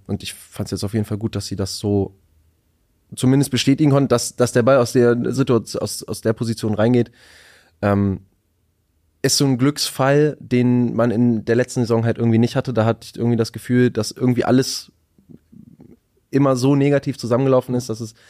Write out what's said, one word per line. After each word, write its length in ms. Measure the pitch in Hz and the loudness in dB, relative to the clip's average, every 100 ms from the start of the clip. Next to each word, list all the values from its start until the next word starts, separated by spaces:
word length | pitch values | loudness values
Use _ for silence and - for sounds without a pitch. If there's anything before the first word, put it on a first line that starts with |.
| - | -8
und 160 | 101 | -8
ich 100 | - | -8
fand's 380 | - - - 101 | -16 -16 -12 -8
jetzt 140 | 95 | -6
auf 100 | 101 | -4
jeden 100 | 110 | -4
Fall 140 | 101 107 | -4 -4
gut, 180 | 107 101 | -6 -6
dass 100 | - | -8
sie 100 | 101 | -6
das 220 | 95 - | -6 -4
so 380 | 104 101 95 - _ _ _ _ _ _ _ _ _ | 0 0 0 -6 _ _ _ _ _ _ _ _ _
zumindest 360 | - 127 135 135 | -2 2 2 2
bestätigen 400 | 123 - 139 151 | 0 0 2 4
konnten, 180 | 139 131 | 2 2
dass, 280 | 120 - - | 0 -2 -2
dass 160 | 123 | 0
der 100 | 127 | 2
Ball 160 | 117 135 | 4 4
aus 140 | 120 | 2
der 220 | 131 120 | 2 4
Situa-, 640 | 120 123 123 135 117 - - | 2 0 -2 0 0 -2 -6
aus, 240 | 104 - | -6 -8
aus 200 | - - | -12 -6
der 100 | 110 | -4
Position 420 | 107 113 113 110 | -2 -4 -4 -4
reingeht. 380 | 104 113 123 120 - - - - _ _ _ | 0 2 2 0 -6 -20 -20 -20 _ _ _
Ähm, 380 | 104 101 101 95 - _ _ _ _ _ _ _ _ _ | 0 0 0 -2 -10 _ _ _ _ _ _ _ _ _
ist 160 | 131 - | -4 0
so 100 | 139 | 0
ein 120 | 123 | 2
Glücksfall, 800 | 135 147 - - 135 143 151 - | 0 -2 -6 -2 2 2 2 -2
den 560 | 117 123 123 123 120 | -2 0 2 2 0
man 160 | 113 120 | 0 0
in 340 | 110 120 110 | 2 2 0
der 120 | 110 117 | 0 0
letzten 240 | 123 127 | 0 -2
Saison 240 | 113 113 | 0 0
halt 140 | 117 113 | 0 0
irgendwie 200 | 117 113 | 2 2
nicht 160 | 120 | 2
hatte. 180 | 139 131 | 0 -4
Da 120 | 113 | 0
hatte 160 | 110 117 | 0 -2
ich 120 | - - | -6 -6
irgendwie 180 | 120 117 | -2 0
das 160 | 110 | -2
Gefühl, 380 | 113 - 123 123 | -6 -2 2 2
dass 220 | 110 107 | 0 -6
irgendwie 320 | - 127 117 | -2 0 0
alles 480 | - 127 135 - - _ _ _ _ - _ - - - - - _ _ _ | 2 2 0 -6 -12 _ _ _ _ -20 _ -20 -20 -20 -20 -20 _ _ _
immer 240 | 135 139 | 0 2
so 220 | 127 135 143 | 2 2 2
negativ 420 | 143 143 143 127 | 4 2 0 -6
zusammengelaufen 560 | 117 120 135 127 - | -2 0 2 2 0
ist, 140 | 123 123 | -4 -6
dass 120 | 113 | -8
es 140 | 110 - | -12 -16